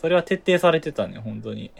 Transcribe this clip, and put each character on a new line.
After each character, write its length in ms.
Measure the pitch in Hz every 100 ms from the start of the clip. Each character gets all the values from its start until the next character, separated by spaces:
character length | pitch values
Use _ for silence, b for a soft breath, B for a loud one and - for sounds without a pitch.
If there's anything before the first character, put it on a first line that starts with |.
そ 80 | 165
れ 60 | 175
は 60 |
徹 200 | 170 185
底 140 | - 180
さ 120 | 175
れ 100 | 160
て 100 | 156
た 140 | - 101
ね、 120 | -
本 240 | 110 107
当 100 | 110
に。 160 | 107 98 -